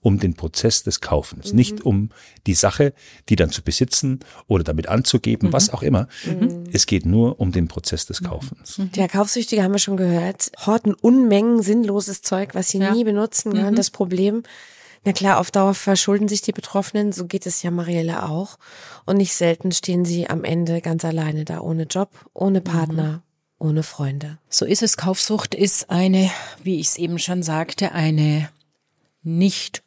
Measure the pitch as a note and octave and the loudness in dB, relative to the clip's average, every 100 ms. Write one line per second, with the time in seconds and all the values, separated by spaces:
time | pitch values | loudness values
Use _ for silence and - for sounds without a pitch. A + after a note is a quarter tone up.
0 | A2+ G2 F#2 D#2+ E2 - A2+ A2 - - | 2 2 2 -2 -6 0 0 0 -2 -6
1 | - D2 - - - G2+ B2+ G#3+ C3 G2 | -2 -2 -2 -12 0 4 4 2 0 0
2 | G#2+ - - - - F#2+ G2 - C#3+ - | 0 -8 -20 -8 -2 2 2 2 0 0
3 | - - - G2+ D#2 - - - B2+ - | -20 -20 0 2 2 0 -4 -2 0 0
4 | C3+ C3 - - - G2 D#2+ D#2 - A2 | 0 -4 -8 -20 0 0 2 -2 0 0
5 | A#2+ A#2+ - A2+ F#3 D3+ G#2+ - - C3 | 2 2 0 0 2 2 2 0 0 2
6 | B2 - E3+ F3+ A#3 E3+ F3 F3 - G2 | 0 -6 -6 0 -2 -2 -6 -2 0 0
7 | D#2+ G#2 A#2 - F#2 F2 E2 - - E2+ | 2 2 2 0 -2 0 -2 -4 -6 -6
8 | - - F2 F2 C3+ - - - F#3+ - | -6 -6 -6 -8 -10 -14 -16 -8 -6 -2
9 | F#3 G3 G#3 B3+ A#3 A3 F#3 G3+ - G3 | -2 0 0 -2 -2 0 2 0 0 0
10 | F3+ E3+ F3 F#3+ - - - A3+ G#3+ G3 | 2 2 -2 -4 -6 -4 0 2 2 2
11 | A#3 C4 A#3+ G3+ A3+ A#3 F#3+ A3 A3 G3+ | 6 6 6 4 4 2 4 2 2 0
12 | G3+ F#3+ - F#3+ G3+ F#3 F#3 G3 G3 A3 | -2 -4 -2 -2 -4 -2 -2 0 2 2
13 | A3+ G3+ A3 - A3 G#3 G3+ A3 G3 - | 2 0 0 0 0 0 2 2 0 -2
14 | F#3 F3+ G3 A3 A#3 - - - - - | -2 0 0 0 -8 -20 -20 -20 -20 -6
15 | - F#3+ G3 F3+ F#3 G3 G3 G3 - F#3+ | -2 0 2 2 2 2 2 2 2 2
16 | - G3+ G#3 G3+ - - - G3 G3+ G#3 | 2 0 0 -2 -4 -6 -4 -4 -2 -2
17 | G#3 F#3 F3 F#3+ F3+ E3+ F3 F3 E3+ E3+ | -2 -4 -6 -6 -4 -4 -2 -4 -2 -2
18 | E3 E3 - D#3 G3 - - - - - | -2 -4 -4 -6 -6 -12 -20 -20 -20 -16
19 | - G3 G3 - E3+ E3 F#3 E3+ - F3+ | 0 2 2 2 0 0 -2 -4 -2 0
20 | F3 E3+ E3+ E3+ - E3 E3 E3+ E3 E3 | 0 -2 -2 -4 -2 -2 0 -2 -2 -4
21 | E3 D#3+ D#3 D3+ D#3 E3 E3+ D#3+ D#3 F#3 | -2 -2 -2 -4 -6 -8 -6 -4 -4 -4
22 | G3+ - - - G3 F#3+ F3+ E3 D#3 D#3+ | -6 -8 -20 -4 0 0 0 -2 -2 -2
23 | D#3 D#3 _ _ _ _ D#3 D#3 D#3 - | -4 -4 _ _ _ _ -2 -2 -2 -6
24 | C#3 C#3+ D3 D#3 _ - - G#3 A3+ - | -6 -6 -10 -16 _ -2 2 2 4 2
25 | F3 F#3+ - G#3+ - - G3 - - F3 | 0 0 0 -2 -4 0 2 2 2 2
26 | F#3+ F#3+ F#3+ - - - F#3 F3 - - | 4 4 2 -2 -12 -10 -4 -2 0 0
27 | E3+ E3+ - F3+ E3 D#3 E3 - G3 E3+ | -2 -4 -4 -4 -2 -2 -4 -4 -4 0
28 | D#3 D#3 D3+ D3+ D3+ _ _ _ _ _ | 0 2 2 2 -4 _ _ _ _ _
29 | _ _ E3 E3 G3 - - - | _ _ -6 0 2 0 -10 -12